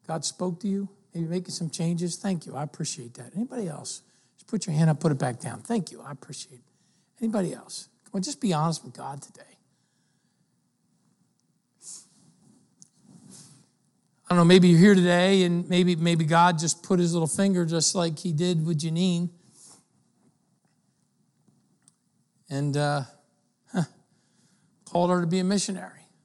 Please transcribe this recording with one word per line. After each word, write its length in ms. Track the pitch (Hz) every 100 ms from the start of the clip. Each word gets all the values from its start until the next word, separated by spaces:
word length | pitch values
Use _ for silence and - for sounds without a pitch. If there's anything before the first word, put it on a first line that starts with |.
| -
God 180 | 160 -
spoke 340 | - 185 170
to 60 | 202
you, 220 | 196 202 _ _
maybe 140 | 170 165
making 240 | 180 180
some 180 | - 165
changes. 480 | - 165 170 175 165
Thank 280 | 196 180 -
you. 100 | 127
I 80 |
appreciate 500 | 151 - 127 - 117 120
that. 160 | 123 175
Anybody 320 | 254 254 190
else? 340 | 143 - - _ _ _ _
Just 100 | -
put 180 | 226 -
your 100 | 151
hand 140 | 160
up, 100 | 151
put 120 | 165
it 80 | 135
back 200 | 131 117
down. 220 | 120 110
Thank 300 | - 233 160
you. 100 | -
I 100 | -
appreciate 480 | 143 - 131 - 123
it. 640 | _ _ _ _ _ _
Anybody 300 | 226 214 175
else? 340 | - - - - _ _
Come 140 | 202
on, 20 |
just 180 | 190 277
be 120 | 208
honest 300 | 156 165 160
with 100 | -
God 280 | 123 131 143
today. 220 | - - - _ _ _ _ _ _ _ _ _ _ _ _ _ _ _ _ _ _ _ _ _ _ _ - - - _ _ _ _ _ _ _ - _ _ - - - - - _ _ _ _ _ _ -
I 40 |
don't 40 | 175
know, 80 | 170
maybe 240 | 185 180
you're 100 | 165
here 160 | 202 190
today 480 | 175 175 185 196
and 240 | 175 170 180
maybe, 300 | 180 180 165
maybe 260 | 170 165
God 340 | 151 165 175 165
just 260 | 165 -
put 160 | - 185
his 120 | 175
little 160 | 170 160
finger 380 | - 196 180 165
just 300 | 165 156 170
like 220 | 170 156
he 140 | 185
did 340 | 151 180 170 156
with 140 | 160
Janine 500 | 165 165 185 170 175 - _ _ - - _ _ _ _ _ _ _ _ _ _ _ _ _ _ _ _ _ _ _ _ _ _ _ _ _ _ _
and, 280 | 139 147 143
uh, 240 | 147 147 127 _ _ _ _ _ _
huh, 100 | 196 156 _ _ _ _ _ _ _ _ _ -
called 240 | 175 175
her 100 | 180
to 80 | 170
be 120 | 185
a 40 |
missionary. 640 | 185 202 - 185 185 - _ _